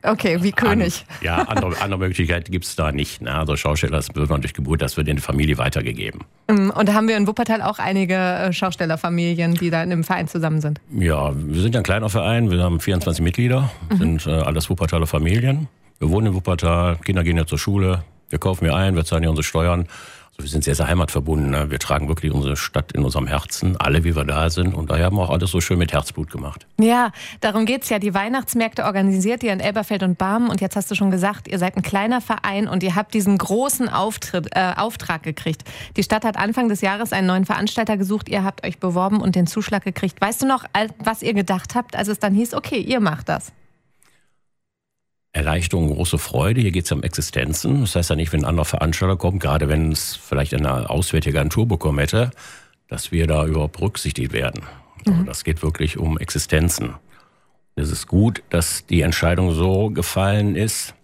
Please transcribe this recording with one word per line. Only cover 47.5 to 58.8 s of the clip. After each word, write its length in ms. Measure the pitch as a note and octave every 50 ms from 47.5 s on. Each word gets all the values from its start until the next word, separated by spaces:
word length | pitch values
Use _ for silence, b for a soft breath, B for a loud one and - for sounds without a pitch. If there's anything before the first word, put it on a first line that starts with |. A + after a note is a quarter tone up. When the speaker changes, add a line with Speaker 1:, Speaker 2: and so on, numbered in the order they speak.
| D#2 - - - C3+ C#3+
Speaker 2:
Das 160 | B2+ - -
heißt 140 | F2+ E2 -
ja 60 | -
nicht, 180 | D2+ E2 D#2+ -
wenn 60 | E2
ein 40 | C#2+
anderer 220 | C2 D#2+ E2+ D2+
Veranstalter 500 | - - - D2+ D#2+ E2 - F#2+ F#2 F#2+
kommt, 240 | F2 - F2+ F#2 G2
gerade 260 | - C#2 C#2+ D#2 D#2
wenn 240 | C#2+ D2+ D#2 D#2+ D#2+
es 240 | D#2 D2 - - -
vielleicht 380 | - - - - C#2 C#2+ C#2+
eine 380 | - C#2 D2 C2 C2 B1+ A1 -
auswärtige 480 | A#1 - F2+ - - D#2+ D2+ - C#2 C#2+
Agentur 280 | C#2 D2+ - A2 A2
bekommen 340 | A#2 G2+ F2 - D#2 D2 C#2+
hätte, 320 | C#2+ - - A2 A#2+ B2 B B B B B B B B B B _ _
dass 240 | - - - -
wir 140 | - E2 E2
da 200 | D#2 D#2 D2+ D2+
überhaupt 320 | D#2+ D#2 D#2 D2 D2+ - -
berücksichtigt 560 | - G#2 - - - - - - B1+ C2 -
werden. 280 | A#1+ C2 - - - B B B B B B B B -
Also 120 | G#3+ F#3+ E3+
Speaker 1:
Mhm. 40 | F#3
Speaker 2:
das 180 | - D#2+ - -
geht 180 | - D#2+ D#2+
wirklich 340 | - D2+ D#2 - D#2 D#2 -
um 220 | - E2 D#2+ D#2 D2+
Existenzen. 800 | - - - D#2 - - - D#2 E2 E2+ - - A#1 A#1+ - - _ b b b b b b b b b b b _ _ _
Es 140 | - C#2+ D#2
ist 180 | D2+ - - -
gut, 340 | - F#2 G#2 A#2 G2 - - -
dass 340 | - E2+ E2+ - - -